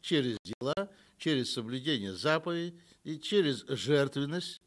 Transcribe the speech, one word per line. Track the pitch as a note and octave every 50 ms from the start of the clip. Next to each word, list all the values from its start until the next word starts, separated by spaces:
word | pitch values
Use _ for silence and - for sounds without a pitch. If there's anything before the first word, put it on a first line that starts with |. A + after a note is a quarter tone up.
через | - - F3 D3 B2+ B2 A2+ G2+ -
дела, | F#2 A2 - A#2+ C3+ D#3 F#3+ G3+ G3+ - - - _ _ -
через | - D#3+ D3+ C3 A#2+ - -
соблюдение | C3+ A2+ A2+ B2+ C3 C3 D#3 D3 A2+ G2 G2 F#2+
заповедей | F2+ - D3+ D#3 D#3+ D#3+ F3 E3+ E3+ E3+ F3 E3+ - - _ - _ -
и | D3 D#3 D3+
через | - - G#3 G3+ F3 D3 C3 A2 - -
жертвенность | C#3+ A2 G2 B2+ D3 C#3+ C#3 C3+ - C#3 C#3+ C#3+ D#3+ F3+ - - - - _